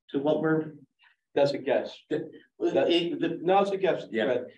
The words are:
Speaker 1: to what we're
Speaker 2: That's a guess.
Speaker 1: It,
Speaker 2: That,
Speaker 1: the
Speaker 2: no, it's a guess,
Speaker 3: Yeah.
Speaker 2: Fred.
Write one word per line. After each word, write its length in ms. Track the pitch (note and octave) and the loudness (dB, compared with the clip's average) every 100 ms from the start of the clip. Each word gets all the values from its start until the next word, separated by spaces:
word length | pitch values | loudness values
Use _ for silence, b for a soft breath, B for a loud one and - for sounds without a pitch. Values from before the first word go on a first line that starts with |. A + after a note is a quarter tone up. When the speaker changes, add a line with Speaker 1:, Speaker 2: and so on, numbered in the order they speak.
| _ | _
Speaker 1:
to 80 | C#3+ | -2
what 200 | D3 D#3 | 0 0
we're 320 | D#3+ D#3 D#3 - - _ b b _ D3 | 2 0 -2 -10 -20 _ b b _ 2
Speaker 2:
That's 160 | C#3 | 2
a 60 | - | 2
guess. 380 | - - - - - | 0 0 -2 -10 -6
Speaker 1:
It, 220 | D3+ - B B - | -6 -6 B B -4
Speaker 2:
That, 280 | - - - | 0 2 2
Speaker 1:
the 500 | E3+ E3+ C#3+ E3 - | 2 0 -2 -4 -2
Speaker 2:
no, 160 | E3 G3 | 2 2
it's 100 | G3 | 2
a 80 | F#3+ | 0
guess, 300 | F#3 - - | 0 -2 -2
Speaker 3:
Yeah. 160 | A2 G#2+ | -2 0
Speaker 2:
Fred. 200 | B2 - | 0 -4